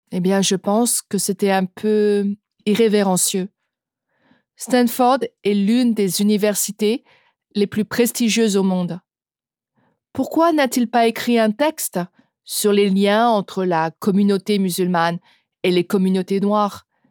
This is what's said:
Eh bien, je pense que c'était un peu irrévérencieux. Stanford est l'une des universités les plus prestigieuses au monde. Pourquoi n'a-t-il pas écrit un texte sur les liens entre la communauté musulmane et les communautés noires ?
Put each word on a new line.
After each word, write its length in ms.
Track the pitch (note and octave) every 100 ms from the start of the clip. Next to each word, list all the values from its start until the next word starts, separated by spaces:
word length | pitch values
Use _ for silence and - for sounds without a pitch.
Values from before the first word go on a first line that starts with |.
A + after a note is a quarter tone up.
| _
Eh 80 | F#3
bien, 240 | F3+ G3
je 120 | F#3+ F#3+
pense 460 | - G#3 A#3+ -
que 160 | - G3
c'était 340 | - F#3+ G3
un 140 | F#3+ F#3
peu 680 | - G#3+ G#3+ G#3 G3+ G3+ G3+ _ _ -
irrévérencieux. 840 | G#3 A3+ G#3 G3 F3+ - G3 F#3 _ _ _ _ _ _ _ _ _ _ -
Stanford 640 | - B3 A#3+ - B3 C4 - -
est 100 | G3+
l'une 400 | G#3 G3 A#3+ A#3+
des 280 | G#3+ G3 E3
universités 840 | G#3 G#3+ G#3 G3 - - G#3 B3 - _ _ _ _ G#3
les 120 | G3+
plus 160 | G#3+
prestigieuses 720 | G#3 - A#3+ - A#3 A3 A3+ G3
au 80 |
monde. 380 | F#3+ F3+ F3 F3 - _ _ _ _ _ _ _ _ _ _
Pourquoi 400 | - C4 D#4 E4
n'a-t-il 360 | D#4 C4 B3+ A#3
pas 180 | A#3+ A#3
écrit 300 | A3+ - A#3
un 140 | A3
texte 480 | G#3+ D4 D#4 - F#3 F3 _ _ _ -
sur 260 | - G#3
les 180 | G3+ G3+
liens 380 | F#3+ G3+ G#3 A#3+
entre 380 | G#3+ - - F#3
la 260 | E3 D#3+
communauté 680 | - - F#3+ G3+ G3 G3+ G#3
musulmane 640 | F#3+ E3+ F3+ F3 E3 F3 - _ _ _
et 80 | F#3
les 120 | F3+
communautés 560 | F3 G3+ F#3 F#3+ F#3 G3
noires ? 480 | G3+ G#3 G3+ - - _ _